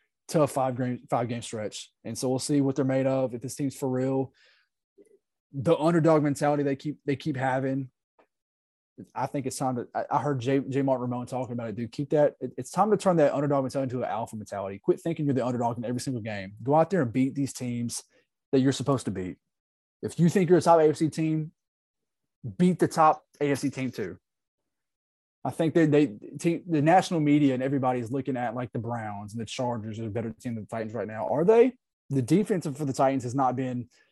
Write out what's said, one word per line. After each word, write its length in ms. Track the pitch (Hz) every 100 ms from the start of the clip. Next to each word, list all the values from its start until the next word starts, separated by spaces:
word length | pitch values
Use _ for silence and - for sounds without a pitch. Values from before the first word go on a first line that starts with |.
| _ _ -
tough 240 | 165 143
five 260 | 139 131 120
game, 220 | 123 123 -
five 180 | 135 120
game 140 | 120
stretch. 500 | - 110 104 - - _ -
And 120 | 113
so 120 | 127
we'll 100 | 131
see 220 | - 143
what 140 | 135 135
they're 100 | 131
made 200 | 131 131
of, 280 | 135 127
if 80 | 120
this 140 | 131 -
team's 200 | 139 -
for 140 | 135
real. 420 | 127 131 135 131 _ _ _ _ _ _ _ _ _ _ _ _
The 240 | 139 165 165
underdog 460 | 160 170 160 156
mentality 400 | 147 135 147 147
they 120 | 143 139
keep, 220 | 156 135 143
they 100 | 139
keep 220 | 160 131
having. 520 | 131 131 135 135 127 _ _ _ _ _ _ _ _ _ _ - 101
I 120 | 113 131
think 180 | 147 120
it's 120 | -
time 180 | 131 123
to, 120 | -
I, 120 | 110 -
I 100 | -
heard 200 | 143 135
J, 200 | 120 139
J 200 | 131 135
Martin 200 | 135 131
Ramon 260 | 123 123 123
talking 260 | 127 120
about 140 | 120 113
it, 80 | 104
dude. 160 | 113
Keep 200 | - 143
that, 240 | 151 147 -
it, 120 | 131 -
it's 140 | -
time 180 | 180 214
to 60 | 202
turn 200 | 196 170
that 160 | 139
underdog 300 | 131 147 139
mentality 280 | 131 143 131
into 120 | 123
an 60 | -
alpha 260 | 107 117 110
mentality. 440 | 104 101 98 98
Quit 220 | - 175
thinking 240 | 170 160 143
you're 100 | 127
the 100 | 120
underdog 320 | 120 120 117
in 80 | 113
every 140 | 123
single 220 | 139 123
game. 320 | 110 104 95 107
Go 100 | 117 151
out 140 | 165
there 120 | 190
and 100 | 123
beat 240 | 131 131 143
these 180 | 131
teams 480 | - 123 120 120 - - _ _ _ -
that 100 | 135
you're 100 | 135
supposed 340 | 131 131 135 -
to 60 |
beat. 260 | 95 90 - _ _ _ _ _ -
If 180 | - -
you 100 | 170
think 200 | 202 170
you're 100 | 175
a 20 |
top 180 | 170 170
A 100 | 156
F 60 | 139
C 140 | 156
team, 420 | - 160 156 156 _ _ _ _ _ _ _ _ _ 120 95
beat 220 | 180 175
the 80 | 160
top 360 | 175 156 143 _ -
A 100 | 147
F 80 | 135
C 100 | 143
team 220 | 131 131
too. 260 | - 92 87 _ _ _ _ _ _ _ _ _ _ _ _ 135
I 40 |
think 240 | - 165
they, 120 | 175 156
they, 200 | 147 139 104 - 143
te-, 220 | 175 165 180
the 120 | 151
national 380 | 156 185 175 170
media 340 | 147 147 143
and 80 | 127
everybody 380 | 135 139 127 127
is 100 | 113
looking 260 | 135 135 127
at, 180 | 120 120
like, 160 | 123
the 80 | 123
Browns 540 | 110 120 107 101 104
and 80 | 117
the 40 | 110
Chargers 540 | - 123 117 110 107
are 60 | 113
a 40 |
better 240 | 110 113 110
team 160 | 127 113
than 80 |
the 60 | 98
Titans 240 | 113 110
right 120 | 113 101
now. 200 | 110 -
Are 160 | 127
they? 300 | 175 233 254 - _ _ -
The 120 | 139
defense 440 | 120 175 208 190 165
for 200 | 131 143
the 80 |
Titans 300 | 131 135 135
has 120 | 120 135
not 220 | 127 127
been 320 | 127 123 113 _ _